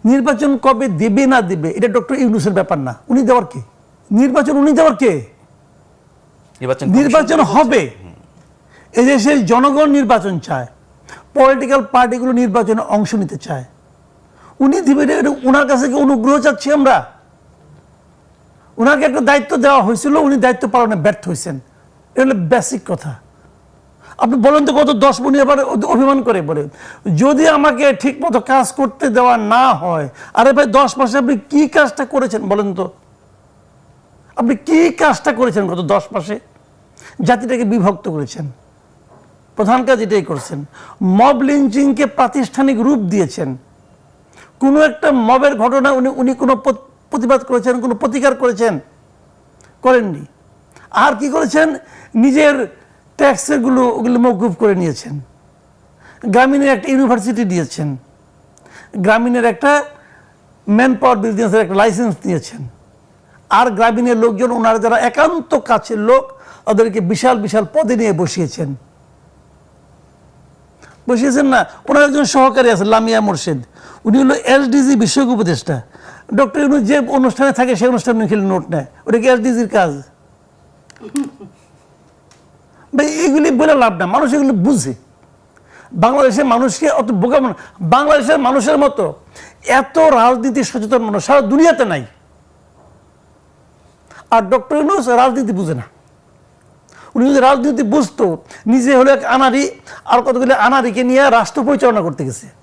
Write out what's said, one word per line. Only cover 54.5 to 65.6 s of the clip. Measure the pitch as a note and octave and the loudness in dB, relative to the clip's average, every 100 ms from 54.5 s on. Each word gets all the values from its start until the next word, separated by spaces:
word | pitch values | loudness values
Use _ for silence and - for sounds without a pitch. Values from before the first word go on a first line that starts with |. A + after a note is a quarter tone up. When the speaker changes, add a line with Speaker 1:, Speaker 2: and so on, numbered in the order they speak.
| E3+ | 0
Speaker 1:
করে | G#3+ F#3 | 0 2
নিয়েছেন। | E3+ C3 A#2 D3 B2+ _ _ _ _ _ _ _ - - | -2 -4 -10 -14 -14 _ _ _ _ _ _ _ -20 -10
গ্রামীণের | A#3 G#3+ C4 C#4 C#4 | 0 2 4 2 2
একটা | A#3+ C#4+ | 0 0
ইউনিভার্সিটি | C4+ C4 A#3 G3+ A3+ G#3+ | 0 2 0 -2 -4 -2
দিয়েছেন, | F3 D3 - D3 C3 _ _ _ _ _ _ _ - - | -2 -4 -6 -8 -8 _ _ _ _ _ _ _ -20 -14
গ্রামীণের | G#3+ F#3 A3 A#3+ A#3+ A#3 | -4 0 2 0 0 -2
একটা | - C#4+ D4 C#4+ - _ - _ _ _ _ - | 0 0 0 -2 -16 _ -20 _ _ _ _ -2
ম্যান | G#3 C4 A3+ | 2 2 2
পাওয়ার | B3+ A3+ | 0 0
বিজনেসের | A3+ G3+ A3+ G#3+ | -2 -2 0 0
একটা | F#3 F#3+ | 0 0
লাইসেন্স | A3 F#3+ A#3+ D#3+ F#3 | 0 0 -4 -4 -4
নিয়েছেন। | E3 - - B2+ - _ _ _ _ _ _ _ | -6 -6 -16 -18 -18 _ _ _ _ _ _ _
আর | G3 B3 | 0 2
গ্রামীণের | G3+ A#3 A3 B3 A3+ | 0 0 0 0 0
লোকজন, | A#3 G3 A#3+ | 0 0 -2
ওনার | A#3+ A3+ A3+ | 0 0 0
যারা | A3+ A#3 | 0 0
একান্ত | A#3+ C4 D#4+ E4+ - | 0 0 0 -2 -4
কাছের | D4 | -4